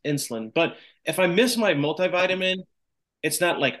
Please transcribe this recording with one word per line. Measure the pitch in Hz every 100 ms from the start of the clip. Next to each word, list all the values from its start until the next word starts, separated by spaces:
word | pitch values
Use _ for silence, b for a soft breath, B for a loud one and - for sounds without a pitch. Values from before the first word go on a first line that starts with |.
insulin. | 147 143 - 113 110
But | 160 165 B B B
if | - 160
I | 185
miss | 175 247 233
my | 208
multivitamin, | 147 147 165 185 180 185 185 185 185 - _ _ _ _ _
it's | 156 156
not, | 175 151
like, | 135 -